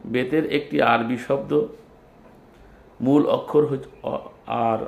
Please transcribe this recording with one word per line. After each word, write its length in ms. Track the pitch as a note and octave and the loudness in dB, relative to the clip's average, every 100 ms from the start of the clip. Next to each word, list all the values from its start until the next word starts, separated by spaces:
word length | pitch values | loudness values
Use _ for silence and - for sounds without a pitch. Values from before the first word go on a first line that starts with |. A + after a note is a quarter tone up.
| - | -4
বেতের 460 | A#2+ B2+ D3+ D#3 | -2 0 0 0
একটি 300 | C#3+ D3 D3 | -2 -2 2
আরবি 340 | A#2+ A#2 A#2 A#2+ | 4 2 0 -4
শব্দ, 500 | - C#3 - D3 - - - - - - - - - - - - - - | -2 -4 0 -2 -2 -6 -20 -20 -20 -20 -20 -20 -20 -20 -20 -20 -20 -4
মূল 260 | B2 D3 - | 2 4 4
অক্ষর 400 | B2 - D3+ D3+ | 0 0 2 2
হচ-, 220 | C3+ - - | 0 -8 -12
অ-, 260 | - - - - - | -8 -8 -8 -16 -6
আর 320 | A#2 A2+ A2 | -2 0 -2